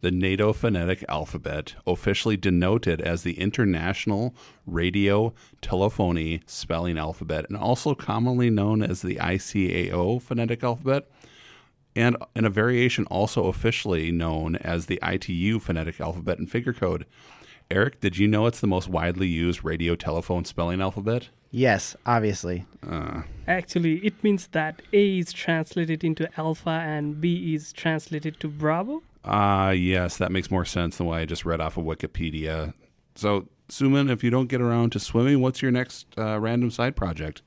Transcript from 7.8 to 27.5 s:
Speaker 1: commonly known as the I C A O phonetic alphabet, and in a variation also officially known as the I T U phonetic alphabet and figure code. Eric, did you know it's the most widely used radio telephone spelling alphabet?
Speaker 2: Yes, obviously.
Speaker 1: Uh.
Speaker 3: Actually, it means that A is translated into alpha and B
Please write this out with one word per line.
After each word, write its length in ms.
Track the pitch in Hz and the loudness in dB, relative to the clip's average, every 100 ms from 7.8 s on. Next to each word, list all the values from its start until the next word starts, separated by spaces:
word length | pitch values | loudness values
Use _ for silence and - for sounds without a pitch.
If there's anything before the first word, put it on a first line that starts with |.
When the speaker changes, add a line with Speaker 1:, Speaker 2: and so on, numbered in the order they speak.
| - 139 | 0 -4
Speaker 1:
commonly 560 | - 107 120 123 123 | -2 0 2 4 4
known 320 | 107 101 110 | 4 4 2
as 180 | 107 92 | 2 -2
the 180 | 90 - | -4 -4
I 180 | - 95 | -2 -2
C 520 | - 104 92 85 90 | -2 0 0 0 -2
A 20 | |
O 280 | 87 90 123 | 0 0 0
phonetic 440 | - 117 117 117 | -4 -4 -2 -2
alphabet, 460 | 127 120 131 139 139 _ - - - - _ _ _ - | -2 -2 0 -2 -2 _ -20 -20 -20 -20 _ _ _ 2
and 200 | 117 120 - - | 2 2 -4 0
in 100 | 110 | 0
a 40 | |
variation 540 | 101 113 123 123 - 107 | 2 2 4 2 0 -2
also 420 | 92 107 - 92 | 0 0 2 0
officially 640 | 92 - - 104 87 80 | 0 0 0 -2 -2 0
known 440 | 85 82 78 80 82 | 0 0 -2 -2 -4
as 280 | - 85 85 | -2 -4 -2
the 140 | 90 | -4
I 160 | 85 92 | -2 -4
T 160 | - | -4
U 260 | 87 95 110 | -2 0 0
phonetic 400 | - 82 80 - | -2 -4 -4 -6
alphabet 380 | 76 85 85 87 | -6 -6 -4 -4
and 120 | 85 | -2
figure 240 | 123 120 | -4 -4
code. 340 | 117 92 87 - _ - - - - _ | -2 -2 -2 -6 _ -20 -20 -20 -20 _
Eric, 280 | 90 117 - | 2 2 2
did 200 | 101 87 | -2 2
you 80 | 104 | 4
know 180 | 107 113 | 4 2
it's 140 | - | 2
the 80 | 107 | 0
most 200 | 92 90 | 0 0
widely 400 | 87 85 87 95 | -2 0 0 0
used 360 | 82 87 85 | 2 0 0
radio 320 | 80 82 85 85 | -2 -2 0 0
telephone 500 | - 80 82 90 80 | 0 -4 -2 -2 -2
spelling 340 | - 85 90 | -2 -2 0
alphabet? 500 | 95 101 101 120 - _ _ | -2 -2 -2 -2 -4 _ _
Speaker 2:
Yes, 460 | 120 127 101 - - - | 2 4 4 0 -8 0
obviously. 600 | 120 107 98 87 90 92 - - | 2 2 0 -4 -6 -8 -16 -8
Speaker 1:
Uh. 360 | 82 78 - - - - | -6 -6 -8 -10 -12 -2
Speaker 3:
Actually, 500 | 180 175 185 170 160 208 | -2 0 0 0 2 0
it 180 | 208 | 0
means 220 | 214 202 - | 2 2 0
that 340 | - 156 160 - | -2 -2 -6 0
A 240 | 208 202 190 | 4 4 2
is 160 | 170 | -2
translated 720 | - - 165 160 - 165 160 | -6 -2 0 0 -2 -2 0
into 260 | 165 160 160 - | -2 -2 -4 -2
alpha 300 | 160 160 - | -4 -2 -2
and 500 | 160 165 151 147 151 | -4 -2 -4 -4 -2
B 360 | 170 175 175 | 0 0 0